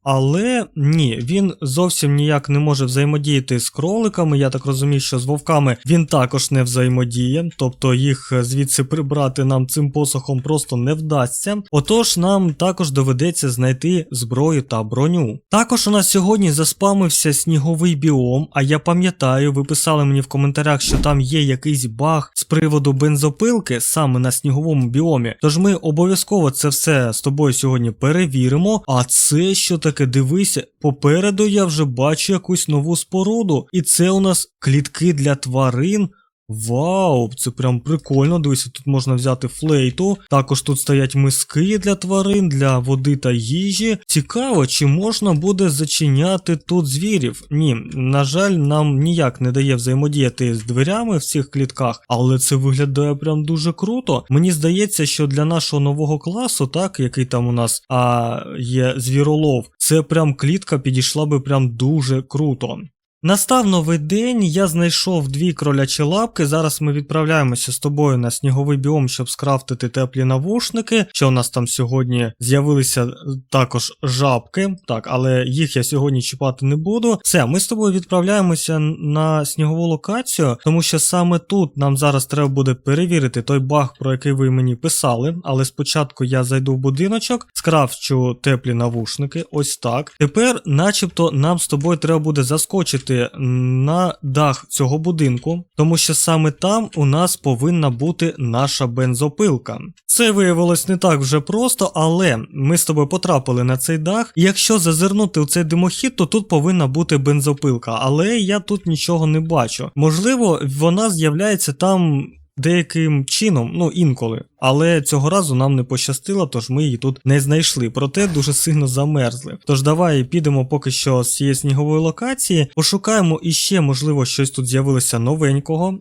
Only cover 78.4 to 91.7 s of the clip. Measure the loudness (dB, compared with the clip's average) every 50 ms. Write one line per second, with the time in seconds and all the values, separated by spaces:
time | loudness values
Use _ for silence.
78.4 | 2 2 0 0 -2 -2 -2 -2 -2 -2 -4 -4 -4 -2 -2 0 0 0 0 0
79.4 | -2 -4 -2 -2 0 0 0 0 0 -2 -2 -2 -4 -4 -4 -4 -4 -4 -2 0
80.4 | 0 0 0 0 0 0 2 2 2 0 0 0 0 0 0 2 2 2 0 0
81.4 | -2 _ 0 0 0 0 0 -2 0 0 2 2 2 2 2 0 -2 -2 -2 0
82.4 | 0 0 0 0 0 0 0 -2 0 0 0 0 0 0 0 0 0 0 -2 -4
83.4 | -2 0 0 0 0 0 0 0 0 -2 -4 _ -4 -4 -4 -2 -2 -2 0 0
84.4 | 2 2 2 2 2 0 -2 -2 -2 -4 -2 0 0 0 0 0 -2 -4 -4 -6
85.4 | -6 -4 -2 -2 -2 -2 -4 -6 -6 -2 -2 -2 -2 -4 -4 -6 -4 -2 0 0
86.4 | 0 0 -2 -2 0 0 -2 0 0 0 0 0 0 0 0 -2 -2 -2 -4 -4
87.4 | -6 -8 _ -4 -2 2 2 2 2 2 -2 -8 -6 -2 0 0 0 0 -2 -2
88.4 | 0 0 0 0 0 -2 -2 0 0 -2 -2 -4 -6 -6 -6 -6 -6 -6 -6 -8
89.4 | -10 -6 -4 -4 -4 -4 -4 -4 -4 -2 -2 -2 -4 -6 -2 _ 0 0 2 2
90.4 | 2 2 0 -2 -2 0 0 2 2 2 2 0 -2 -4 0 0 0 0 2 2
91.4 | 2 2 2 0 -2 -2